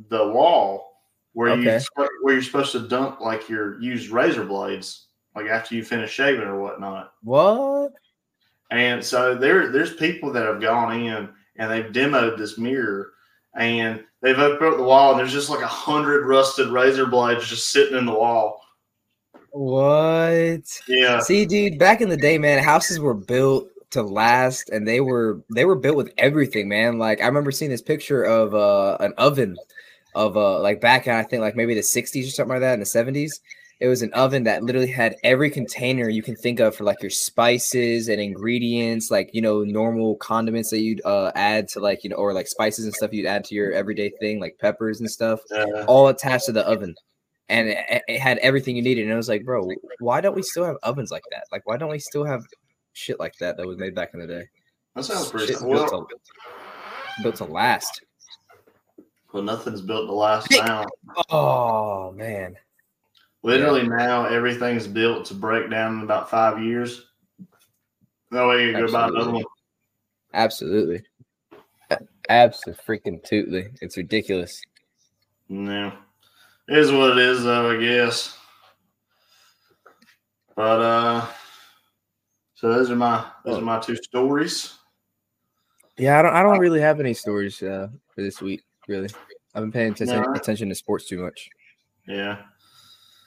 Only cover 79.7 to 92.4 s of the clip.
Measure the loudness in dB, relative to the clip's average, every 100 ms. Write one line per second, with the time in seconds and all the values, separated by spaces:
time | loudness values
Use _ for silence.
79.7 | _ _ _ _ _ _ _ _ -2 2
80.7 | 4 4 2 2 -2 -4 -12 -20 -20 -20
81.7 | _ _ _ _ _ _ _ _ -4 0
82.7 | 2 2 2 0 0 -4 -14 -6 -4 -2
83.7 | -4 -4 -8 -6 -2 0 0 -2 -4 -10
84.7 | -16 _ _ _ _ _ _ _ _ _
85.7 | _ _ -2 4 6 6 6 4 6 4
86.7 | 4 2 2 0 -2 -4 -4 -4 -6 -8
87.7 | -8 -10 -14 _ -8 -8 -6 -8 -8 _
88.7 | _ -10 -8 -8 -12 -20 -20 _ -8 -6
89.7 | -2 -2 -2 -2 -2 -2 -4 -4 -4 -4
90.7 | -8 -6 -6 -6 -8 -10 -12 -20 _ _
91.7 | _ _ _ -12 -8 -8 -10